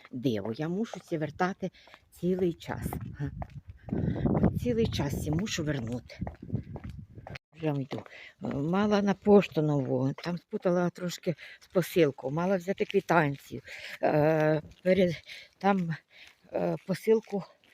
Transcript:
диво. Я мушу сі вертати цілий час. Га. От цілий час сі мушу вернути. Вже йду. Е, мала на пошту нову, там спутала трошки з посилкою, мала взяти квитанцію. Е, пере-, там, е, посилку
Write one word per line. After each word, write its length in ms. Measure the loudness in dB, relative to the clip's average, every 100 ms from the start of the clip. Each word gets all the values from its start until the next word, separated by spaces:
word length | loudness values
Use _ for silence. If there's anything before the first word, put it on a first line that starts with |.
| -14
диво. 400 | -4 -2 -2 -4
Я 160 | -4 -4
мушу 320 | -4 -6 -8
сі 180 | -6 -4
вертати 520 | -4 -2 -2 -2 -8 -10 -20 -20 _
цілий 420 | -4 -2 0 0
час. 340 | -2 -8 -6 -6 -6 -8 -6
Га. 120 | -8 -8 -12 -14 -18 -16 -6 -2 0 0 0 4
От 180 | 2 2
цілий 240 | 0 2 0
час 360 | 0 -2 -2
сі 80 | -2
мушу 340 | -2 -2 -4
вернути. 540 | -2 -2 -4 -6 -10 -10 -10 -12 -6 -6 -6 -12 -12 -14 -16 -18 -16 -16 _ -6
Вже 100 | -4
йду. 360 | -2 -4 -8 -12 -18 -20 -10
Е, 20 | -6
мала 540 | -4 0 0 2 2
на 120 | 2
пошту 480 | 2 6 6 6 2
нову, 500 | 2 2 2 0 0 -2
там 140 | -6 -6
спутала 520 | -6 -2 2 2 0
трошки 440 | -2 -6 -6 -4 -6 -8 -20
з 60 | -4
посилкою, 680 | -2 2 4 4 2 -4
мала 220 | -2 0 0
взяти 280 | -2 -4
квитанцію. 760 | 0 0 4 4 4 0 -8 -14 -14 -16 -14 -2
Е, 600 | 2 4 4 4 4 2 -2 -4
пере-, 320 | 2 4 2 0 -10 -20 -20 _
там, 320 | 0 2 0 -6 _ -20 -20 _ -6
е, 240 | -2 -2 -2 -4
посилку 580 | -2 2 2 2 -8 -8 _ _